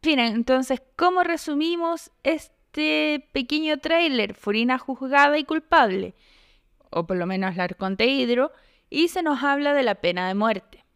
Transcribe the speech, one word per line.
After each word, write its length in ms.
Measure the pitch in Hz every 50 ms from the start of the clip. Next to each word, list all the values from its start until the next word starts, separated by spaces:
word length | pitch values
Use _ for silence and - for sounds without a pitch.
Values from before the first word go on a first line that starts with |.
En 80 | - 311
fin, 100 | 311 269
entonces, 600 | 240 233 208 226 233 - 262 262 262 - 269 247 - _ _
¿cómo 280 | - 339 359 359 370 349
resumimos 880 | 349 339 302 - - 294 285 311 330 349 339 339 330 339 330 - - _ _ _
este 1040 | 320 320 302 - - _ _ _ _ _ - 302 311 311 302 302 302 302 294 - _ _
pequeño 440 | 277 254 247 294 302 311 311 302 285
tráiler? 560 | - - 330 339 349 320 269 240 208 202 220
Furina 440 | - - 208 202 220 233 247 254 254
juzgada 600 | - - 269 - 269 262 269 285 285 285 294 302
y 60 | 302
culpable, 720 | - 320 320 311 _ - 330 262 214 185 196 190 180 - _ _ _ _ _ _ _ _ _ _ _ _ _ _ _
o 160 | - 165 170
por 120 | 165 190 180
lo 80 | 175
menos 320 | 175 190 190 190 190 175 180
la 80 | 180
Arconte 420 | 175 - _ 190 190 196 190 220 254
Hidro, 460 | 269 277 254 233 240 240 262 320 - _ _ _ _ _ _ _
y 200 | - 285 330 349
se 120 | - 370
nos 220 | 339 311 294 247 254
habla 300 | 285 277 285 285 285 285
de 100 | 285 269
la 120 | 233 196
pena 320 | - - 175 175 180 180 185
de 80 | 190
muerte. 500 | 202 208 226 220 196 - _ - - _ _ _